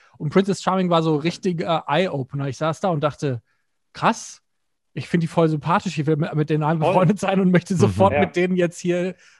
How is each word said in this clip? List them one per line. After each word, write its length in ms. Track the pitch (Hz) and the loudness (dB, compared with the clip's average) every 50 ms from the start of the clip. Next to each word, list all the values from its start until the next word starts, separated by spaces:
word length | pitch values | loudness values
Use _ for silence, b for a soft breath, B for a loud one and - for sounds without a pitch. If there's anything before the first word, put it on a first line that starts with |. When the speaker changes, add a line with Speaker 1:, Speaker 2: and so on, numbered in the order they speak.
| b b b b | b b b b
Speaker 1:
Und 120 | 170 147 | -6 -2
Princess 300 | - 185 196 196 190 - - | 0 0 2 0 -2 -4 -2
Charming 260 | - 185 190 185 180 | -2 0 0 2 2
war 140 | 175 165 165 | 2 2 2
so 120 | 160 156 | 2 0
richtiger 720 | 147 143 170 175 - - 190 180 160 180 202 165 156 - - | 0 0 -2 -4 -4 -4 -4 -4 -4 -2 -2 -2 -2 -2 0
Eye-Opener. 600 | 143 156 190 185 165 139 131 - - 143 139 143 | 0 0 0 0 -2 -6 -8 -8 -8 -8 -6 -6
Ich 100 | 127 - | -6 -4
saß 220 | 156 160 156 - | -4 -4 -2 -2
da 100 | - 196 | -2 -2
und 140 | 170 151 139 | 0 0 0
dachte, 380 | 147 139 - - 143 127 117 - _ _ _ _ _ _ _ _ _ - | -2 -2 -2 -4 -4 -4 -4 -8 _ _ _ _ _ _ _ _ _ -8
„Krass, 480 | - 147 180 - - - - - - _ _ _ _ _ _ _ _ _ _ - | -2 0 0 0 -2 -4 -18 -20 -20 _ _ _ _ _ _ _ _ _ _ -12
ich 140 | - 123 - | -12 -8 -4
finde 180 | - 175 165 | -4 -2 -2
die 20 | 156 | -2
voll 200 | - - 165 160 | 0 2 2 2
sympathisch, 480 | 156 151 - 156 170 208 - 196 160 143 | 2 0 0 0 0 0 0 -2 -4 -4
ich 80 | 151 135 | -2 0
will 80 | 156 | 0
mit, 180 | 147 151 151 - | 0 -2 -2 -2
mit 160 | 151 151 147 | -2 -2 0
denen 140 | 156 151 156 | 0 0 0
Speaker 2:
Voll. 140 | 147 165 165 | 0 0 0
Speaker 1:
befreundet 400 | 156 156 185 185 185 160 208 196 | 2 2 2 4 4 4 2 2
sein 200 | - 190 196 190 | 0 0 0 2
und 120 | 196 185 | 4 4
möchte 240 | 180 175 - - 190 | 4 2 2 0 0
Speaker 3:
Mhm. 40 | 165 | 2
Speaker 1:
sofort 340 | 202 147 92 92 113 120 127 | 2 2 4 4 4 4 4
Speaker 2:
Ja. 60 | 147 | 4
Speaker 1:
mit 160 | 147 - - | 2 0 0
denen 200 | 175 180 185 185 | 0 0 0 2
jetzt 240 | 180 175 175 165 - | 0 0 0 -2 -4
hier 360 | - 180 170 180 175 185 175 b b b b b | -4 -2 -2 -2 -2 -4 -6 b b b b b